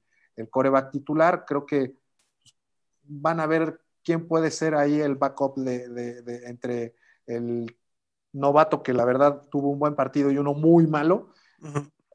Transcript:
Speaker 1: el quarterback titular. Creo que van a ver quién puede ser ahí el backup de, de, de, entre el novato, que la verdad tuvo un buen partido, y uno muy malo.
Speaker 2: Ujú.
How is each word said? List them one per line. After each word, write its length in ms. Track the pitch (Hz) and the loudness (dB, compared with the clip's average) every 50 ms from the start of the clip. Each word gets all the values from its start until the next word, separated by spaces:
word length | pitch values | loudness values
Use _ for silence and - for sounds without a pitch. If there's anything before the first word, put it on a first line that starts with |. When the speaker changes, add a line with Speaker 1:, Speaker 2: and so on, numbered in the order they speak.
| _ _ _ _ _ _ _ | _ _ _ _ _ _ _
Speaker 1:
el 140 | - 110 - | -14 -14 -4
quarterback 440 | - 131 131 135 135 135 135 135 - | -2 0 0 2 2 2 0 -2 -8
titular. 520 | 135 139 - 151 156 160 175 180 170 - | -10 -6 -4 0 2 2 2 2 0 -4
Creo 200 | - 147 143 143 | -6 -6 -6 -4
que 280 | - 151 143 131 123 - _ _ _ _ _ _ _ _ _ _ _ _ _ _ _ _ _ _ _ _ _ _ | -2 -2 -2 -2 -2 -6 _ _ _ _ _ _ _ _ _ _ _ _ _ _ _ _ _ _ _ _ _ _
van 360 | 143 147 143 143 160 170 165 | -18 -16 -4 -2 -2 -2 0
a 80 | 160 | 0
ver 360 | 156 160 160 165 160 160 - _ _ _ _ _ | 0 0 0 0 -2 -4 -10 _ _ _ _ _
quién 240 | - 165 165 165 | -2 -2 -2 0
puede 240 | 165 160 160 160 160 | 0 0 2 2 0
ser 260 | 170 - 160 160 156 | -2 -2 -2 0 2
ahí 220 | 147 147 147 151 151 | 2 2 2 2 2
el 180 | 151 143 135 | 0 0 0
backup 420 | 131 143 135 - - 139 135 135 135 | 0 -2 -4 -2 -2 -4 -4 -2 -4
de, 300 | 131 127 123 123 123 123 | -4 -4 -4 -6 -8 -10
de, 320 | 120 120 120 120 120 120 120 | -10 -10 -10 -10 -10 -12 -12
de, 260 | 120 120 120 123 120 | -12 -12 -12 -12 -16
entre 460 | 120 123 - 123 123 120 117 117 - _ _ _ _ _ _ | -14 -10 -8 -6 -6 -6 -6 -8 -12 _ _ _ _ _ _
el 500 | - 120 120 120 120 120 120 113 113 - _ _ _ _ _ _ _ _ _ _ _ - | -8 -8 -6 -4 -4 -4 -6 -6 -8 -12 _ _ _ _ _ _ _ _ _ _ _ -8
novato, 500 | 139 139 143 143 151 156 156 156 139 - | -2 0 4 4 4 4 4 2 -2 -2
que 120 | - 127 | -2 0
la 100 | 123 120 | 2 2
verdad 380 | 123 127 131 143 147 143 - - _ | 2 2 4 4 2 2 0 -8 _
tuvo 180 | - 143 139 143 | -6 -2 -2 -2
un 100 | 143 139 | -2 0
buen 160 | 151 147 147 | -2 -2 0
partido, 360 | 143 131 131 - 147 139 139 | -2 -4 -2 0 0 2 2
y 80 | 139 139 | 2 0
uno 160 | 139 143 143 | 0 -2 -2
muy 320 | 147 151 165 170 170 165 | 2 4 6 8 8 6
malo. 480 | 151 156 147 147 160 185 226 - - _ _ _ _ _ _ | 4 2 0 2 2 0 0 -2 -10 _ _ _ _ _ _
Speaker 2:
Ujú. 300 | 156 151 143 147 147 147 _ _ _ _ | -20 -8 -8 -8 -8 -8 _ _ _ _